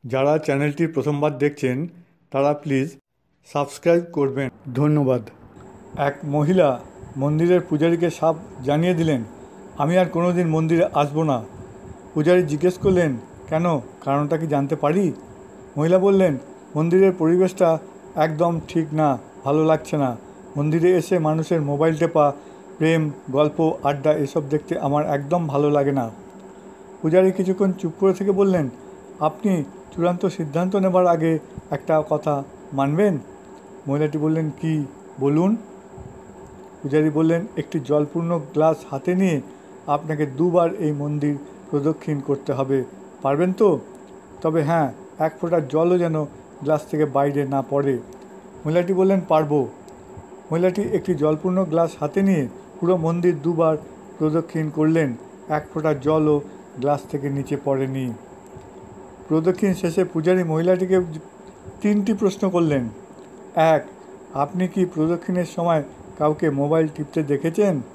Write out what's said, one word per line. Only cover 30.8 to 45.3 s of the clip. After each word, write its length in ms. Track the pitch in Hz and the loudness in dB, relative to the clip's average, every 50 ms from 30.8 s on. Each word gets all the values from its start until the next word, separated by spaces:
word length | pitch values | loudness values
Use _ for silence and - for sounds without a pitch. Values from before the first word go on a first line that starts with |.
| 185 190 175 185 180 | 0 4 4 4 4
আগে 320 | 175 170 160 156 165 160 156 - - - - - - | 4 4 2 2 0 0 0 -4 -8 -18 -18 -10 -8
একটা 320 | - 139 - - 160 156 151 - | -8 -8 -2 0 0 0 2 0
কথা 320 | 156 147 - 156 147 139 139 - - - - - - | -2 -2 0 -2 -2 -2 -4 -10 -14 -20 -18 -8 -4
মানবেন?" 460 | 135 139 139 147 165 208 208 180 139 - - - - - - - - - - - - - 135 | -2 0 0 2 2 2 2 2 0 -6 -10 -20 -20 -20 -20 -20 -20 -20 -20 -20 -14 -6 -4
মহিলাটি 300 | 139 147 156 151 147 156 | -2 0 0 -2 -2 -2
বললেন, 320 | 147 156 160 160 160 156 135 - | 0 0 0 0 -2 -4 -6 -4
"কি 240 | - 160 160 151 143 131 - - - - - - | -4 -2 -2 -2 -4 -6 -10 -18 -20 -20 -10 -2
বলুন?" 360 | 131 139 147 156 170 190 220 214 - - - - - - - - - - - - - - - - - - - - - - - - - | 0 2 2 4 4 2 0 0 -4 -14 -20 -20 -20 -20 -18 -18 -18 -16 -18 -20 -20 -20 -20 -20 -20 -20 -20 -20 -20 -20 -20 -12 -8
পূজারী 280 | 143 135 156 151 160 | 0 0 2 2 2
বললেন, 360 | 147 151 160 160 165 170 180 226 - | 2 2 2 2 2 0 -2 -6 -8
"একটি 240 | - 143 - - 165 | -8 -8 -6 -6 -6
জলপূর্ণ 600 | 131 123 147 147 151 147 - 165 170 170 175 170 147 143 - | -2 0 0 0 0 0 -4 -4 -2 -2 -2 -4 -4 -4 0
গ্লাস 240 | 160 156 160 160 156 - - | 2 2 2 2 0 -6 -10
হাতে 240 | - 139 - - 180 | -10 -6 -2 -2 0
নিয়ে 260 | 185 196 185 165 139 - - - - - - - - - | 2 2 2 2 0 -4 -8 -18 -20 -20 -20 -20 -16 -4
আপনাকে 400 | - 143 147 165 151 156 151 156 | -2 -2 -2 -2 -4 -2 -2 -2
দুবার 480 | 143 131 131 165 180 170 180 170 170 - | -4 0 0 0 2 4 2 2 2 0
এই 180 | - 165 151 151 | -2 -2 -2 -2
মন্দির 460 | 143 143 147 147 151 143 147 147 139 - - - - - - | -2 -4 -4 -2 -2 0 -2 -2 -2 -6 -14 -18 -20 -12 -4
প্রদক্ষিণ 500 | - 147 139 156 156 156 - - 151 143 | -4 0 0 0 -2 -2 -4 -4 -4 -4
করতে 320 | 131 - 143 135 - - 139 | -2 -2 -4 -4 -2 -4 -2
হবে। 320 | 127 135 127 139 135 127 - - - - - - - - | -2 0 0 0 0 -2 -4 -10 -18 -20 -20 -20 -4 -2
পারবেন 300 | 135 139 147 175 180 185 | 0 2 2 2 0 2
তো? 280 | - 226 202 165 127 - - - - - - - - - - - - - | 4 4 4 4 2 -2 -10 -18 -20 -20 -20 -20 -20 -20 -20 -20 -4 -4
তবে 200 | 160 160 165 151 | 0 0 2 2
হ্যাঁ, 300 | 143 170 165 151 127 110 - - - - - | 2 2 2 2 0 -2 -8 -18 -20 -6 -4
এক 140 | 156 160 | -4 -4